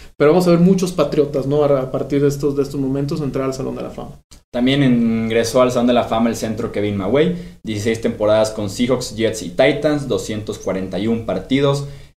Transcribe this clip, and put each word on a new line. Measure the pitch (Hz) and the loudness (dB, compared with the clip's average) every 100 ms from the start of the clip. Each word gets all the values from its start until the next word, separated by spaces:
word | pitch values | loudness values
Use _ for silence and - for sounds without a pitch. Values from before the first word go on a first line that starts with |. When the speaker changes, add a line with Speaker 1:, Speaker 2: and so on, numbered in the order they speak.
| - - | -14 0
Speaker 1:
pero | 147 | 4
vamos | 175 175 | 4 4
a | |
ver | 170 | 6
muchos | 180 185 180 | 6 4 2
patriotas, | - 143 151 139 139 131 | 0 0 2 0 -2 0
¿no? | 147 | 2
A, | 143 139 | 2 2
a | 135 | 0
partir | 131 131 139 | -4 -2 0
de | 143 | 2
estos, | 143 151 139 | 0 -2 0
de | |
estos | 131 143 | -2 -2
momentos | 135 135 143 160 | -2 -2 -2 -4
entrar | 143 131 135 | -4 -4 -4
al | |
Salón | 131 131 123 | -4 -6 -8
de | |
la | 123 | -10
Fama. | 123 139 - _ - _ | -12 -14 -16 _ -20 _
Speaker 2:
También | 123 123 139 | -2 2 4
ingresó | 135 120 117 113 113 113 113 127 | 4 4 2 0 0 0 2 4
al | 127 | 4
Salón | 120 120 | 4 2
de | |
la | 120 | 2
Fama | 107 113 117 | 2 2 0
el | 110 | 0
centro | 113 104 110 | -4 -4 -4
Kevin | 104 104 101 | -2 -2 -2
Maguey, | 95 131 175 175 - - | 0 2 2 -2 -8 -12
dieciséis | - 107 113 113 | -8 -4 -2 -2
temporadas | 117 107 107 107 110 | -2 0 2 2 2
con | - 104 | -2 -6
Seahawks, | - 123 127 - 107 | -2 0 0 -2 -2
Jets | 113 117 | -2 -2
y | - | -4
Titans, | - 151 147 151 147 131 | 2 2 2 0 -2 -2
doscientos | 151 - 107 104 104 | -4 -4 -8 -8 -8
cuarenta | - 95 92 92 | -6 -6 -6 -4
y | 107 | -2
un | 113 - | -2 -2
partidos, | 92 - 131 139 139 - - - _ | -6 0 2 2 0 -4 -12 -20 _